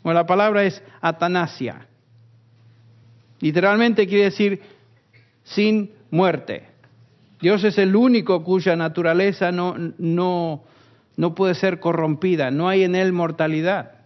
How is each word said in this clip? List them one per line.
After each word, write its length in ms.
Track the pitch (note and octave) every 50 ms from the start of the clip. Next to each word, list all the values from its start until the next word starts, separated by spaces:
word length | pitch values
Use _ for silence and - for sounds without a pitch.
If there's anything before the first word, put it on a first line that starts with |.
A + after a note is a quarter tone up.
Bueno, 160 | _ E3 E3
la 80 | F3 E3+
palabra 380 | E3+ F#3 G3 G#3 A3 G#3 G3+ G3+
es 180 | F#3+ - - - - - -
atanasia. 840 | - E3 D#3+ D#3+ E3+ F3 F3+ F3+ E3+ D3 - - C3 A2 D2+ C2 - _ _ _ _ _ _ _ _ _ _ _ _ _ _ _ _ - _ _ _ _ _ _ _ _ _ _ _ _ _ _
Literalmente 680 | - D3+ D3 F3 F3 G3 G#3 A3 A#3 A#3 A3 A3 G#3
quiere 160 | F3+ G3+ G3+ G3+
decir 360 | G3 G3 - G#3 G3+ G3 - - - - _ _ _ _ _ _ _ _ _ _ _ _ _ _
sin 480 | - - G3+ G#3 G#3+ G#3+ G#3+ G3+ F#3+ - _ _ _
muerte. 580 | - E3 F#3+ F3+ - - - - G2 - - - _ _ _ _ _ _ _ _ _ _ _ _ _ _
Dios 240 | D#3+ F3 G#3+ G3 F#3+
es 120 | G#3+ -
el 200 | G3+ G3 F#3+ F#3+
único 480 | G#3+ B3 C4 B3 A3+ E3+ G3 F#3 E3+ D#3+
cuya 320 | F3+ F#3 F#3+ F3 F#3+ E3+
naturaleza 760 | E3 E3 E3 D#3+ F3+ E3+ E3 E3 F3+ G3 G3+ G3 - G3 F3
no, 240 | F3+ F3+ F3 F3+ - - E3+ E3 -
no, 680 | - F3 E3 E3 F3 F3+ F3+ F3+ F3 E3+ E3 D3+ C#3+ _ _ _ _ _ _ _ _ _ _ _
no 180 | - E3 E3+ E3
puede 180 | - G3 F#3 F3
ser 260 | F3+ G3 F#3+ F3 -
corrompida. 680 | - E3+ E3 E3 D#3+ D#3 D3+ C#3 - F#3 F3+ D#3 C#3 B2+
No 200 | C3+ D3 E3+ F#3
hay 140 | F#3+ G3 F#3+
en 120 | F3+ F3+
Él 160 | F#3 F#3+ F#3
mortalidad. 800 | F3+ F3 E3+ E3 D#3+ E3 D#3+ D#3 D#3 D#3 D#3+ F3+ G3+ F3+ - - - _ _